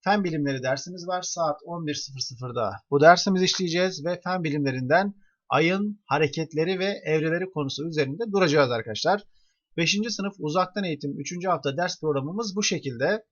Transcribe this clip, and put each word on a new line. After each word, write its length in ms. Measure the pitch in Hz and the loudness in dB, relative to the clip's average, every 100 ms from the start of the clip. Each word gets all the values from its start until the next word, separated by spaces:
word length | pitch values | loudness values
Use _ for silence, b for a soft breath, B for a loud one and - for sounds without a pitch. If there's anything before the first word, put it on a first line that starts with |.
fen 200 | - 202 | 2 2
bilimleri 380 | 180 160 143 135 | 2 0 0 0
dersimiz 460 | 127 139 175 180 175 | -2 -2 -4 -12 -6
var. 140 | 180 | -6
Saat 380 | 180 175 160 147 | -6 -4 -2 -4
on 220 | 165 170 156 | -8 -8 -6
bir 80 | |
sıfır 260 | 143 - 135 | -6 -8 -10
sıfırda 520 | - 117 127 117 107 101 _ | -10 -8 -8 -4 -4 -4 _
bu 100 | 143 | 6
dersimizi 440 | 156 175 202 185 | 8 8 6 2
işleyeceğiz 600 | 180 - 180 165 185 185 | 2 0 0 0 0 0
ve 160 | 151 175 | -4 -4
fen 200 | 180 185 | -4 -2
bilimlerinden 680 | 160 147 139 127 127 160 202 - b b _ | 0 0 0 -2 4 4 4 -6 b b _
ayın 540 | 127 165 190 208 208 - | 2 4 2 -2 -6 -4
hareketleri 720 | 143 151 165 156 147 165 190 | 0 0 0 -4 -2 0 0
ve 240 | 190 190 | -2 -4
evreleri 460 | 151 156 160 170 185 | 0 0 2 -2 -4
konusu 380 | 151 139 135 160 | -4 -4 -4 -4
üzerinde 440 | 156 135 156 233 | -2 -2 -2 -2
duracağız 380 | 196 180 147 135 | 2 4 4 4
arkadaşlar. 520 | 117 113 107 156 208 - _ _ _ _ - | 2 -4 -2 0 0 -2 _ _ _ _ -2
Beşinci 340 | 165 196 226 | 0 0 -2
sınıf 240 | 220 196 190 | -4 -6 -6
uzaktan 460 | 156 170 185 202 | -2 0 0 -2
eğitim 360 | 185 156 147 151 | -4 -4 -6 -8
üçüncü 280 | 143 175 185 | -8 -6 -2
hafta 280 | 170 143 135 | 0 -2 -2
ders 240 | 180 - | -4 -2
programımız 560 | 156 143 139 196 226 190 | -2 -2 -2 -6 -4 -2
bu 60 | |
şekilde. 600 | 202 170 139 120 143 214 - | -2 -2 -4 -2 0 0 -6